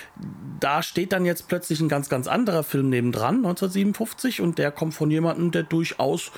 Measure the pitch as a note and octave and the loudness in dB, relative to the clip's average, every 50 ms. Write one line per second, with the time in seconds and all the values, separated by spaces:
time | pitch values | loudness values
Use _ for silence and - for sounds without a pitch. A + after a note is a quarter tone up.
0 | - - - C#2 C#2+ C2 - - - - - C#3+ - C#3 C#3+ D3+ - - - - | -12 -16 -16 -14 -12 -12 -12 -12 -12 -14 -6 -4 -2 0 0 0 -2 -2 -2 -2
1 | F3 F#3 G3+ F#3+ F3+ F3 E3+ E3 - - - F3 F3 - E3 D3+ D#3+ D#3 D3 C#3+ | -2 0 0 0 0 0 0 -2 -4 -4 -4 -4 -2 -2 0 0 2 2 2 0
2 | C#3 - D#3+ B2+ B2+ - - F#3+ B3 G#3+ F#3 E3 D3 - - C#3 C3+ C3+ B2+ B2 | 0 0 -2 -2 0 0 0 0 2 2 2 0 0 0 0 2 2 4 2 4
3 | A#2+ B2 A#2 A2+ G#2+ B2 F3 B3+ B3+ F3+ F3 F3 - F#3+ F3+ G3 G3 G3+ G3 - | 2 2 2 2 2 2 2 4 2 2 0 0 -2 -2 0 2 2 2 2 0
4 | A3+ A3+ - - - B3+ A#3 - G3 E3+ E3 - D3 C#3+ D3 - E3 D#3+ D3+ - | -4 -6 -6 -4 -4 -2 -2 0 0 0 2 2 0 0 0 -2 -2 -4 -2 0
5 | D#3 D3+ D3+ D#3+ D#3+ E3+ D#3+ D3+ E3+ F3 E3 E3+ D#3+ - - E3 E3 - - - | 0 2 2 4 2 2 2 2 0 2 2 0 0 2 0 0 0 0 0 0
6 | B2 C3+ D#3 E3+ - - - | 0 0 0 0 -4 -8 -12